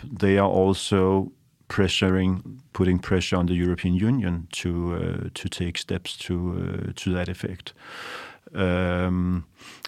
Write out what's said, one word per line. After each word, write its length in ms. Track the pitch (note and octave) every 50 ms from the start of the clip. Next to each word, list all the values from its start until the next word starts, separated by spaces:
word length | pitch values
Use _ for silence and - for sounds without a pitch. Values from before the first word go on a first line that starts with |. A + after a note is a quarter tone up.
| -
they 340 | - - F#2+ G#2 G2 G2 G2
are 100 | G2 F#2+
also 840 | F#2 F#2+ F#2+ F#2+ G2 - - - G#2 G2 F#2 F#2+ F#2+ F#2+ F#2+ - - _ _ _ _ _ _ _
pressuring, 920 | - - G2 F#2 - - G2+ F#2+ F#2 F#2+ F#2 F#2+ F#2 F#2 - - - - - _ -
putting 240 | - F#2 F2+ F2+ F2+
pressure 380 | - - G2 F2+ - - F#2+
on 100 | F2+ F2
the 80 | F2 F2+
European 400 | F2 F2 F2+ F2 - - F#2 F2+
Union 520 | F2+ G#2 A2+ C#3 C3 G2 F2+ F2 E2+ E2 - -
to, 420 | - - F2+ E2+ F2 E2+ F2 F2
uh, 340 | F2 F2 F2 F2 F2+ F2 F2 -
to 140 | - - F2+
take 280 | - - F2+ F2 E2+
steps 400 | - - - F#2 F#2 - - -
to, 720 | - - - F2+ F2 F2+ F2+ F2 F2+ F2+ F2+ F#2 F#2+ - -
uh, 40 | -
to 180 | - - G2 F2+
that 160 | F2+ F2+ F2+
effect. 460 | F#2 - - - F#2 - - - - _ - - - - - - - - - - - - _ - -
Um, 920 | G2 F#2+ F2+ F2+ F2+ F#2 F2 F2+ F2+ F2+ F2+ F2+ F2+ F2+ F2+ F2+ F2 D#2+ - _ _ - - - - -